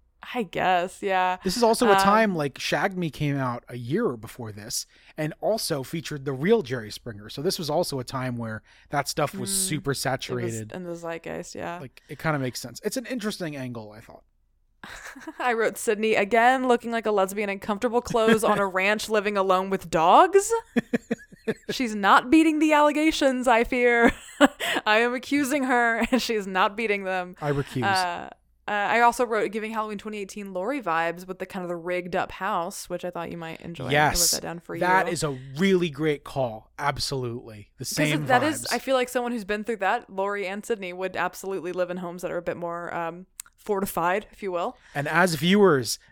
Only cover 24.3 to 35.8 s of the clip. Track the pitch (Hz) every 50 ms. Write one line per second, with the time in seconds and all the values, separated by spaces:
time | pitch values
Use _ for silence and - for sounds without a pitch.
24.3 | - - 294 - - - - - - - - 214 214 220 233 240 247 262 254 -
25.3 | 277 285 294 240 277 294 262 254 262 240 240 233 226 226 226 - 262 233 - -
26.3 | 233 214 190 196 190 185 196 214 202 214 233 208 202 196 196 185 185 185 180 180
27.3 | 180 - 156 147 143 143 135 - - 131 - 196 196 190 185 180 175 175 69 -
28.3 | - _ _ _ _ _ - - 208 208 202 190 - 233 240 233 233 - 247 214
29.3 | 226 214 170 180 196 220 208 220 226 220 220 214 214 196 - 220 208 208 196 190
30.3 | - 208 202 196 190 180 185 220 285 285 208 175 160 165 165 170 170 180 185 185
31.3 | 185 - 202 - - 196 180 175 175 170 165 180 180 180 175 180 170 185 139 -
32.3 | - - 190 196 214 180 170 185 202 - - - 180 175 - 180 175 170 170 -
33.3 | 170 170 165 160 - - - - 170 - - - 143 147 151 143 - - - -
34.3 | - - - 165 165 170 - - 165 170 175 180 185 190 180 175 175 147 160 151
35.3 | 139 131 131 139 131 143 190 196 190 180